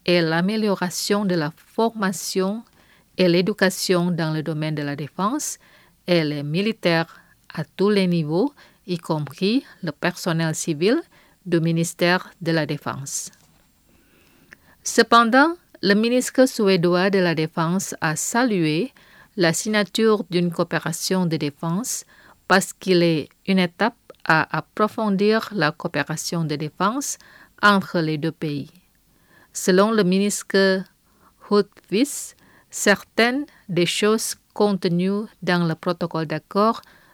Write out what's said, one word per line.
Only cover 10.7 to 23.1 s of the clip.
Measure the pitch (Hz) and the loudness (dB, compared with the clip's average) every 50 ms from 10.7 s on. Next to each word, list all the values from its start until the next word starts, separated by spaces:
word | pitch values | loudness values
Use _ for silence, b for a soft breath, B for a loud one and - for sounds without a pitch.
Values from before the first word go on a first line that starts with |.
| 156 143 175 214 269 339 - b b b b b b b - | -2 0 0 0 0 0 -2 b b b b b b b -4
du | 180 170 165 | -2 0 0
ministère | 160 165 165 165 165 - - - 175 175 180 180 - - - - | 0 0 0 0 -2 -4 -2 0 2 2 2 0 -2 -8 -16 -8
de | 165 165 | -4 -2
la | 165 160 151 | 0 0 -2
Défense. | 143 147 - - 120 117 131 139 - - - - - - _ _ _ _ _ _ _ _ _ _ b b b b b b b b b b b b b b b b b b b - | -2 -6 -6 -8 -8 -8 -8 -10 -10 -10 -10 -10 -12 -16 _ _ _ _ _ _ _ _ _ _ b b b b b b b b b b b b b b b b b b b -10
Cependant, | - - 233 226 - 233 233 233 226 247 262 294 330 349 - _ _ - _ | -2 0 0 4 6 6 4 6 6 6 6 4 4 2 -4 _ _ -10 _
le | - 190 202 | 0 2 2
ministre | 214 226 233 247 254 247 - - 262 262 | 4 2 2 2 2 0 2 4 4 4
suédois | 254 - - 208 190 190 175 165 175 180 180 185 202 | 4 4 2 2 4 4 4 4 2 2 2 2 2
de | 190 196 | 2 2
la | 180 170 160 | 2 2 2
Défense | 156 156 156 - 175 160 165 180 196 - - - - | 0 -2 -2 -2 -2 -2 0 0 -2 -4 -6 -6 -4
a | - 156 160 | -4 -4 -4
salué | - - - - 233 262 240 208 180 160 156 151 165 240 - b b b b b b b b _ 208 | -4 -4 -2 0 0 0 2 2 0 0 2 0 0 -2 -4 b b b b b b b b _ 0
la | 165 165 165 | 2 2 2
signature | - - 214 214 208 202 - - 226 220 220 214 202 - - | 0 -2 -2 0 0 0 0 0 2 2 2 2 2 0 -2
d'une | 170 175 175 175 | -2 0 0 0
coopération | 165 - 170 - 170 151 - 165 165 - - - 190 185 180 | 0 -2 -2 -2 -4 -4 -4 -4 -6 -6 -4 -2 -2 0 0
de | 165 165 147 | 0 -2 -2
défense | 151 147 139 _ 175 165 170 202 254 - - - b b b b b b b b _ - | -4 -6 -6 _ -6 -6 -4 -4 -6 -6 -8 -10 b b b b b b b b _ 2
parce | 185 196 - - - | 2 2 2 0 -8
qu'il | _ - 185 180 170 | _ 0 2 4 4
est | 170 170 | 4 2